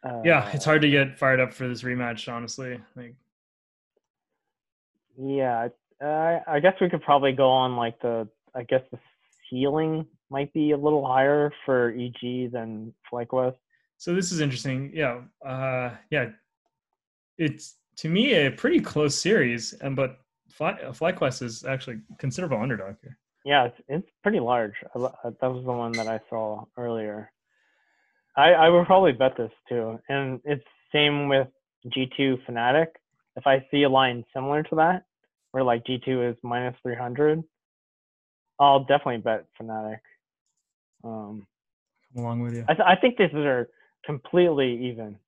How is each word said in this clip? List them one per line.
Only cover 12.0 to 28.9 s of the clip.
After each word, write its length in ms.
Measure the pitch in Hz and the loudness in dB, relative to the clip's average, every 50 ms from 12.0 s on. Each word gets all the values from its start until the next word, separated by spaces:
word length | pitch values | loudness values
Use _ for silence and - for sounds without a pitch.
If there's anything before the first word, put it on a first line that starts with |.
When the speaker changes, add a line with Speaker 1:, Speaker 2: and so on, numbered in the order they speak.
| 123 123 117 - | -8 -8 -10 -8
Speaker 1:
G 280 | - 123 123 127 127 123 | -8 -6 -6 -4 -6 -6
than 460 | 120 123 113 113 113 107 110 117 117 _ _ - | -6 -8 -8 -8 -10 -12 -12 -14 -18 _ _ -12
FlyQuest. 460 | - 120 120 117 - 131 127 127 127 _ _ _ _ _ _ _ _ _ | -10 -10 -8 -4 -2 -2 -2 -2 -4 _ _ _ _ _ _ _ _ _
Speaker 2:
So 160 | - - 175 | -6 -4 -2
this 180 | 185 190 180 | -2 -2 -2
is 100 | 180 165 | -2 -2
interesting. 500 | 151 143 131 117 - 139 131 131 139 139 151 | -2 -2 -2 -4 -6 -6 -4 -4 -6 -8 -4
Yeah. 280 | 160 151 131 120 123 123 - _ _ - | -2 -2 -2 -2 -4 -12 -18 _ _ -12
Uh, 460 | 135 131 131 131 135 131 127 123 123 113 110 _ _ | -10 -8 -6 -4 -4 -4 -4 -4 -6 -10 -12 _ _
yeah. 220 | - 147 123 113 - _ _ _ _ _ _ _ _ _ _ _ _ _ _ _ _ _ _ _ _ _ | -2 -2 -2 -2 -6 _ _ _ _ _ _ _ _ _ _ _ _ _ _ _ _ _ _ _ _ _
It's, 400 | 170 151 - - - - - _ _ _ _ - | -4 -4 -4 -6 -14 -20 -20 _ _ _ _ -10
to 120 | - 160 | -6 -2
me, 240 | 165 190 240 285 247 | 0 0 2 2 4
a 180 | 175 147 139 | 4 2 2
pretty 300 | - - - 254 349 320 | 0 0 -2 2 2 2
close 360 | - - - 151 151 147 143 - | 0 0 -2 0 0 0 0 -2
series, 540 | - 165 208 214 143 123 120 117 110 - - | 0 2 2 4 2 2 0 -4 -8 -10 -14
and, 220 | - - 139 139 | -10 -8 -8 -4
but 240 | 135 135 127 - _ _ _ _ _ _ _ | -2 -4 -4 -4 _ _ _ _ _ _ _
Fly, 220 | _ _ 151 170 | _ _ -4 -4
uh, 200 | 208 - 78 127 | -4 -6 -10 -14
FlyQuest 500 | 123 - 160 170 180 175 165 135 127 - | -10 -2 -2 -2 0 0 -2 -2 -2 -2
is 220 | 127 120 113 - - | -8 -10 -10 -10 -8
actually 380 | 127 135 131 - - 120 110 - _ - _ | -6 -6 -6 -6 -10 -14 -14 -14 _ -18 _
considerable 380 | - 139 127 - 180 170 135 110 | -8 -6 -6 -4 -4 -4 -2 -2
underdog 340 | 110 - 120 104 95 95 104 _ | -2 -4 -4 -6 -8 -12 -14 _
here. 160 | _ - - _ _ _ _ _ _ | _ -20 -20 _ _ _ _ _ _
Speaker 1:
Yeah, 200 | 139 143 143 123 | 2 2 4 4
it's, 120 | 120 - _ - _ | 2 -2 _ -12 _
it's 220 | 135 165 190 _ _ _ | -6 -6 -6 _ _ _
pretty 180 | _ 208 214 196 | _ 0 0 0
large. 340 | 123 117 123 120 113 107 104 - - - - | 0 2 0 0 0 -2 -6 -12 -18 -12 -8
I 40 | 123 | -6
lo-, 160 | 120 127 - - - | -6 -6 -6 -6 -12
uh, 80 | 120 110 _ | -12 -8 _
that 100 | - 127 | -4 -4
was 140 | 127 123 127 | -4 -4 -6
the 60 | 127 | -6
one 200 | 123 120 120 117 117 | -4 -4 -4 -6 -4
that 140 | 113 113 110 | -6 -4 -4
I 120 | 113 107 - _ | -4 -6 -8 _
saw 360 | - 113 110 107 107 107 113 _ _ - | -6 -6 -4 -6 -6 -8 -12 _ _ -10
earlier. 540 | 120 120 117 113 110 107 104 107 107 - _ _ _ _ _ _ _ _ _ _ _ _ _ _ _ _ _ _ _ _ _ - | -6 -6 -4 -4 -6 -6 -8 -10 -12 -16 _ _ _ _ _ _ _ _ _ _ _ _ _ _ _ _ _ _ _ _ _ 4
I, 160 | 139 165 180 | 8 8 8
I 160 | 160 160 165 | 8 8 8
would 160 | 175 175 175 | 8 6 6
probably 260 | - | 6